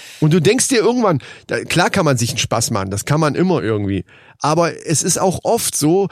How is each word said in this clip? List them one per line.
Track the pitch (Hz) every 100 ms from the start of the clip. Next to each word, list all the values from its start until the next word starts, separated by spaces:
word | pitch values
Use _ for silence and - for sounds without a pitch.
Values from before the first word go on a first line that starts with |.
| - -
Und | 156
du | 180
denkst | 156 247 -
dir | 240
irgendwann, | 196 247 214 147 - - -
da, | 117
klar | 117 165 208
kann | 202 160
man | 123
sich | 117
einen | 117
Spaß | - 113 -
machen, | 110 95
das | 101 -
kann | 147
man | 151 98
immer | 185 156
irgendwie. | 98 107 101 98 - - - _
Aber | 139 156 170 95 -
es | 160
ist | 180 -
auch | 185 165
oft | - 226 - -
so, | 151 185 190